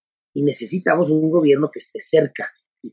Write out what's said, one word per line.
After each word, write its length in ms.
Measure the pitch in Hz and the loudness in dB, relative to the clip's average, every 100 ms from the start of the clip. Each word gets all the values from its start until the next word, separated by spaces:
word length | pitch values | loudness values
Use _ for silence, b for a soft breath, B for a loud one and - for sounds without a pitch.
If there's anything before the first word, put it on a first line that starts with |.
| _ _ _ | _ _ _
Y 100 | 139 | -2
necesitamos 680 | 143 127 110 185 180 160 156 | -2 -2 -4 -4 0 0 2
un 200 | 156 160 | 2 2
gobierno 400 | 170 151 139 147 | 2 4 2 0
que 100 | - | -6
esté 200 | - - | -12 -10
cerca 500 | - 160 147 - - _ _ _ | 0 2 2 -6 -14 _ _ _
y 100 | - | -20